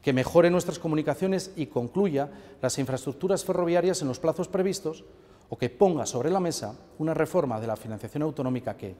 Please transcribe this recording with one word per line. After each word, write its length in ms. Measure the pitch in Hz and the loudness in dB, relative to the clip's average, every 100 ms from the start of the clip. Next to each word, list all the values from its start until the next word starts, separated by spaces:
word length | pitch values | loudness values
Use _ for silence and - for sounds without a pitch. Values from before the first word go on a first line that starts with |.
que 120 | - | 2
mejore 360 | 131 127 170 175 | 2 4 6 6
nuestras 300 | 180 175 - | 4 0 -4
comunicaciones 720 | 165 151 151 139 190 190 - - | -2 0 0 -2 0 -2 -4 -8
y 120 | 135 | -4
concluya 640 | 127 120 175 196 139 147 - - - | -4 -2 0 2 2 -2 -8 -20 -4
las 160 | 131 - | -4 -2
infraestructuras 680 | 127 131 - 123 180 190 - | -2 -4 -6 -4 -2 -2 0
ferroviarias 560 | 175 170 175 175 180 | 0 2 2 2 0
en 80 | 139 | -2
los 100 | 123 | 0
plazos 300 | 160 156 175 | 0 0 -2
previstos, 560 | 190 190 175 156 160 - - - - _ | 0 0 -2 -6 -8 -18 -20 -20 -20 _
o 80 | 120 | -4
que 120 | 120 | -4
ponga 360 | - 196 156 110 | 4 4 4 -2
sobre 240 | 127 139 | -2 0
la 100 | 190 | 2
mesa 360 | 175 151 107 120 - - | 0 -2 -8 -10 -20 -4
una 140 | 156 | -2
reforma 460 | 156 156 185 139 110 | 0 2 2 0 -2
de 80 | 113 | -2
la 80 | 107 | -4
financiación 480 | 113 107 113 147 | -6 -10 -8 -4
autonómica 540 | 151 139 131 127 113 101 | -4 -2 -2 -2 -4 -6
que 180 | 101 | -10